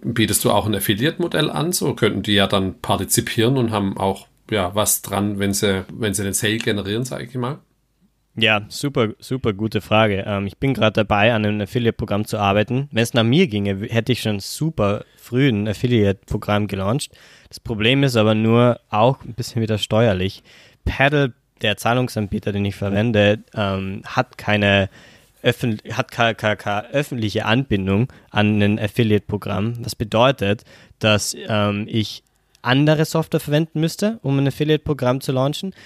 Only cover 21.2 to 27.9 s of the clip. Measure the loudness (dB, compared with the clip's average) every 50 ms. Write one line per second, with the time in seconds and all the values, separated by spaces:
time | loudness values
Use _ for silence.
21.2 | 0 0 -4 _ _ _ _ -4 -2 -2 -2 0 0 0 2 2 0 -2 -2 -4
22.2 | -4 -2 -4 -4 -4 -4 -2 -2 -2 -2 -2 -4 -4 -2 0 0 2 2 4 4
23.2 | 4 4 4 0 -2 _ -6 -4 -2 -2 -2 -4 -6 -6 -10 -10 -12 -6 -4 -4
24.2 | -4 -4 -6 -10 -4 -2 0 2 4 4 4 4 2 0 -2 -10 -20 -20 -20 -20
25.2 | _ _ _ _ -2 -2 0 0 -2 -4 -4 -4 -6 -8 -6 -6 -6 -4 -2 0
26.2 | 0 0 0 0 0 -2 -2 -2 -4 -4 -4 -4 -4 -4 -4 -4 -4 -4 -4 -4
27.2 | -4 -2 -2 -2 0 0 2 0 2 0 0 0 0 2